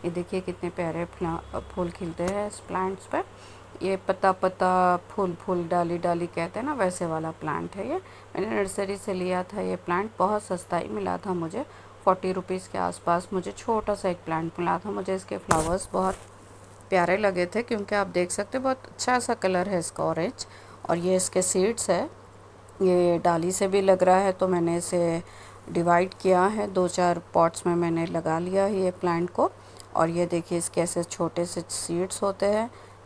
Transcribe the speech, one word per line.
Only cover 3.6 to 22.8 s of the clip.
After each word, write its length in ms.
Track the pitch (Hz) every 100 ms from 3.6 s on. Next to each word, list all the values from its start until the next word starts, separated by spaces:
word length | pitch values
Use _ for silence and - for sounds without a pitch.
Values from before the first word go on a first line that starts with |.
| - -
ये 120 | 185 190 190
पत्ता 240 | 190 190
पत्ता, 640 | 185 185 185 185 185 180 175 -
फूल 260 | - 190 175
फूल, 320 | - 180 170
डाली 300 | 180 170 170
डाली 280 | 175 170 170
कहते 320 | - 170 214
हैं 60 | 262
ना, 80 | 285
वैसे 300 | 185 180 170
वाला 260 | 160 160
plant 420 | 160 156 147 170 202
है 140 | 214
ये। 80 | 349
मैंने 520 | - - - - 208
nursery 460 | 220 196 190 196 202
से 160 | - 185
लिया 280 | 180 180 180
था 160 | 208
ये 140 | 185 180
plant, 320 | - 175 214 -
बहुत 240 | 185 208
सस्ता 340 | - 180 - 175
ही 120 | -
मिला 280 | 214 190 180
था 160 | 208 180
मुझे, 300 | 165 202 294 - - - -
forty 260 | 185 185
rupees 380 | 185 180 185 -
के 60 | 190
आसपास 480 | 180 175 - 170 190
मुझे 180 | 190 185
छोटा 400 | - - 226 208 202
सा 140 | 190
एक 80 | 175 -
plant 340 | 160 165 -
मिला 180 | 175 175
था। 120 | 208
मुझे 240 | 202 190 190
इसके 220 | 185 -
flowers 480 | - 165 160 185 -
बहुत 220 | 190 190 - - - - - - - -
प्यारे 260 | 185 175 190
लगे 280 | 208 180 180
थे 160 | 214
क्योंकि 320 | 240 220 202 208
आप 120 | 190
देख 220 | 180 180
सकते 260 | - 208 262
हैं 60 |
बहुत 220 | 262 262 -
अच्छा 320 | - - 254
सा 140 | 240 233
कलर 340 | 190 180 185
है 100 | 185
इसका, 240 | 160 -
orange। 420 | 160 160 180 - - - - - -
और 80 | 170
ये 180 | 175 185
इसके 260 | 185 185
seeds 480 | 180 190 190 233 -
है, 140 | 180 285 - - - - - - -